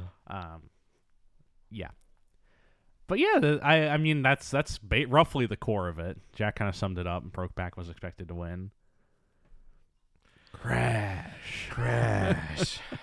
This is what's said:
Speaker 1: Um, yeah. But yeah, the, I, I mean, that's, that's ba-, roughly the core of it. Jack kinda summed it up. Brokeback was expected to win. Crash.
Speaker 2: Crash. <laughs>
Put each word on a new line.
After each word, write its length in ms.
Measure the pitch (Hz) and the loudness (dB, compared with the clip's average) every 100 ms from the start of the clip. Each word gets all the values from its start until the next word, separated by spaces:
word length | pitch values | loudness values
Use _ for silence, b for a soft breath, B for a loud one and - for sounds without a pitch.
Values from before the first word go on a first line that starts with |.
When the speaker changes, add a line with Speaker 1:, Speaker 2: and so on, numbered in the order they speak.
| 90 - - | -12 -16 -14
Speaker 1:
Um, 420 | 98 85 80 73 _ _ _ _ _ _ _ _ _ _ | -12 -12 -16 -20 _ _ _ _ _ _ _ _ _ _
yeah. 180 | 110 82 - _ _ _ _ _ _ _ _ _ _ - | -14 -14 -16 _ _ _ _ _ _ _ _ _ _ -2
But 100 | 185 | 2
yeah, 220 | 392 415 | 6 6
the, 180 | 147 151 | 6 4
I, 240 | 143 160 151 | 6 6 4
I 80 | 151 | 2
mean, 240 | 156 151 | 2 4
that's, 300 | 135 139 - | 4 4 2
that's 260 | 135 - - | 0 0 -6
ba-, 300 | 98 113 123 | 0 0 6
roughly 400 | 143 165 143 117 | 6 6 2 -2
the 100 | 104 | -2
core 300 | - 104 90 | 0 0 0
of 100 | 82 | -4
it. 220 | 87 - - - | -6 -8 -14 -2
Jack 220 | 104 - | -2 0
kinda 140 | 101 | -2
summed 260 | 90 98 90 | -2 -2 -2
it 80 | 87 | -2
up. 160 | 87 92 | -4 -6
Brokeback 500 | 95 90 - 90 - | -8 -6 -6 -8 -8
was 140 | 87 | -12
expected 380 | 82 90 - 85 | -12 -14 -12 -10
to 80 | 87 | -8
win. 340 | 85 87 98 - _ _ _ _ _ _ _ - - - _ _ _ _ b b b | -8 -8 -10 -14 _ _ _ _ _ _ _ -20 -20 -20 _ _ _ _ b b b
Crash. 1160 | - 120 120 123 113 101 92 - - - - - | -12 -2 2 2 2 -2 -4 -10 -14 -12 -10 -8
Speaker 2:
Crash. 1120 | - 120 120 117 104 98 - 151 151 - - | -2 0 2 2 2 2 0 -2 -4 -4 -4
<laughs> 60 | B B | B B